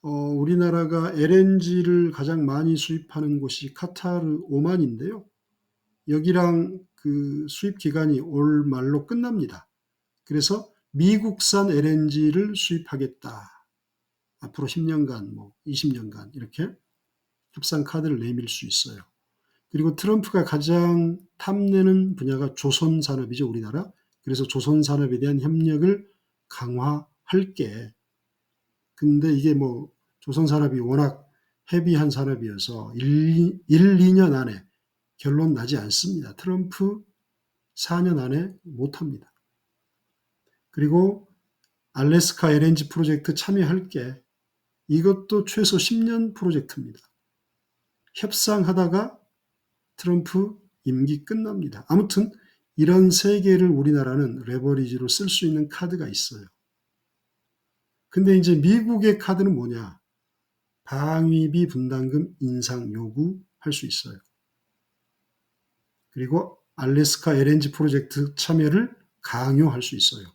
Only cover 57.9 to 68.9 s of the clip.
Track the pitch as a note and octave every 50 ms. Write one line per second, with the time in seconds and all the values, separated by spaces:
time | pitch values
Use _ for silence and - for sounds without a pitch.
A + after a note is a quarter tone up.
57.9 | _ _ _ _ - F#3 F#3+ G3 F#3+ F#3+ E3+ F3+ F3 D3+ C#3+ F3 G#3+ A#3+ A3 A3+
58.9 | A#3 G#3+ G3+ G#3+ G#3 G#3+ - - F#3+ F3+ G3 G3 F3 B2+ A#2+ B2 A#2+ A#2 A2 F#2+
59.9 | E2 _ _ _ _ _ _ _ _ _ _ _ _ _ _ _ _ _ _ -
60.9 | C3+ C3+ C#3+ D#3 D#3+ D#3+ E3 E3 D#3+ D#3+ D#3+ D3+ D3 E3+ F3 F3 - B2+ C3 B2+
61.9 | C3 C3 B2+ C3 C3+ D3+ F3 F3+ - _ C3+ B2+ B2 B2 A#2+ A#2+ B2+ B2 A#2 G#2
62.9 | G#2 A2 A2+ A2 A2 C3 D#3 F3+ F#3+ F#3 - _ _ _ - D3+ C#3 - - -
63.9 | - - - A#2+ A2 F#2+ _ _ _ _ _ _ _ _ _ _ _ _ _ _
64.9 | _ _ _ _ _ _ _ _ _ _ _ _ _ _ _ _ _ _ _ _
65.9 | _ _ _ _ _ C3 B2+ B2+ D3+ F3 - - - _ _ _ _ - C3 B2+
66.9 | C#3 D3 D3+ C#3+ - - - E3 D3+ C3+ C3+ C#3 D3+ D3+ C#3+ C#3+ C#3+ - D3+ D3+
67.9 | C#3 C#3 C#3 - - C#3+ C#3+ C#3+ C#3+ - - - E3 D#3+ D3+ D3 D3+ G3+ A#3+ B3